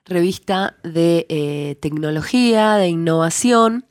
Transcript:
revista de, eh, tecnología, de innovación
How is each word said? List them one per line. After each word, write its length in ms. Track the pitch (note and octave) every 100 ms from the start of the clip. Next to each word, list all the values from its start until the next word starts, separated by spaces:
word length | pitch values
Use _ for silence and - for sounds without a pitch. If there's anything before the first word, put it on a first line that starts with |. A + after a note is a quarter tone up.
revista 720 | - F3 F#3 F3+ - F#3+ G3 -
de, 420 | E3+ E3 E3+ E3+ -
eh, 480 | D#3 D3 D3 C#3+ C#3
tecnología, 920 | D3+ D3+ D#3 D#3 - B3 A#3+ A3 G#3+ G#3
de 140 | F3+
innovación 960 | E3 E3 E3 E3 - B3 A#3 A3+ A#3+ -